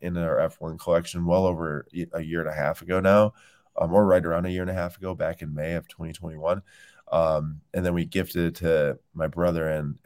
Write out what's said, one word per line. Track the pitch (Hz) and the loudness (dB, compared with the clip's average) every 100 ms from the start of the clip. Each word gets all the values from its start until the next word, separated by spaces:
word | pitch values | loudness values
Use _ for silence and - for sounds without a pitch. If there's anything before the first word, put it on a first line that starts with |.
in | 90 87 | -6 -4
our | 82 78 | 0 0
F | 82 - | 0 -4
one | 80 80 | -12 -10
collection | - 85 85 87 85 | 0 0 0 -4 2
well | 90 95 | 4 2
over | 85 82 73 - | 0 -4 -6 -8
y-, | 87 87 | -10 -8
a | 85 | -8
year | 80 85 | -6 -4
and | 76 | -4
a | |
half | 76 73 82 | -2 -2 -4
ago | 85 92 | -2 2
now, | 95 104 107 - _ _ _ - | 6 6 6 0 _ _ _ -4
um, | 82 | 4
or | 95 101 | 6 6
right | 92 85 | 6 4
around | 82 90 | -2 -2
a | |
year | 90 | -4
and | 90 | -4
a | |
half | 92 87 - | -4 -6 -6
ago, | 92 90 | -10 -4
back | 82 82 | -4 -4
in | 78 | -8
May | 73 78 85 | -6 -4 -6
of | - | -8
twenty | - 82 | -12 -12
twenty-one. | 76 82 78 80 95 - _ - _ - | -10 -12 -6 -2 -2 -4 _ -20 _ -2
Um, | 82 82 78 76 76 - | 2 2 2 -2 -8 -8
and | 87 90 | -2 0
then | |
we | 87 85 | 0 0
gifted | 95 90 87 85 | -2 -2 0 -2
it | 85 | 0
to | 82 80 73 65 _ | 2 2 2 -2 _
my | 80 78 | -6 -6
brother | 82 87 82 80 | 0 0 2 -2
and, | 78 73 71 | -2 -4 -8